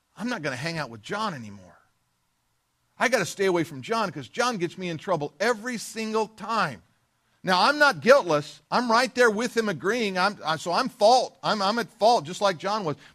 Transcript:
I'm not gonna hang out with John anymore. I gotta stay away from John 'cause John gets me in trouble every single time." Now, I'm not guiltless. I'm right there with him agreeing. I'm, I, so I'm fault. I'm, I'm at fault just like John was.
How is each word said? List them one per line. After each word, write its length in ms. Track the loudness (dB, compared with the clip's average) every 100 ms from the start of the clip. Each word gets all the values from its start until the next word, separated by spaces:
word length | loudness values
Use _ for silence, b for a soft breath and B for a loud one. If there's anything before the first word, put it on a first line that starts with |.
| _ -10
I'm 140 | -8
not 140 | -6
gonna 120 | -6 -6
hang 220 | -6 -6
out 140 | -8
with 100 | -12
John 320 | -10 -6 -6
anymore. 460 | -6 -12 -16 -20 -20 _ _ _ _ _ _ _ _ _ _ _ -4
I 100 | 0
gotta 160 | 2 0
stay 200 | 0 0
away 180 | 0
from 180 | -2 -8
John 280 | -6 -4 -4
'cause 180 | -6 -10
John 280 | -2 -2 -2
gets 200 | -6 -6
me 120 | -8
in 100 | -8
trouble 340 | -4 -4 -4 -2
every 400 | -2 -2 -6 -10
single 480 | -10 -8 -4 -2 -2
time." 560 | -6 -4 -2 -2 -4 _ _ _ _ _ _
Now, 220 | 0 4
I'm 160 | 4 4
not 200 | 4 4
guiltless. 640 | 6 6 6 0 -2 -12 _
I'm 180 | -2 2
right 240 | 2 2 4
there 160 | 4
with 260 | 4 -2 -2
him 100 | -2
agreeing. 500 | -2 -2 -2 -2 0
I'm, 220 | 0 0 -4
I, 100 | -4
so 140 | -2
I'm 160 | -2 -2
fault. 500 | 2 6 6 2 -4
I'm, 180 | -2 0
I'm 180 | 0 -2
at 120 | -4
fault 320 | 2 4 4 0
just 140 | -2
like 180 | 0 0
John 280 | -4 -4 -4
was. 100 | -6 B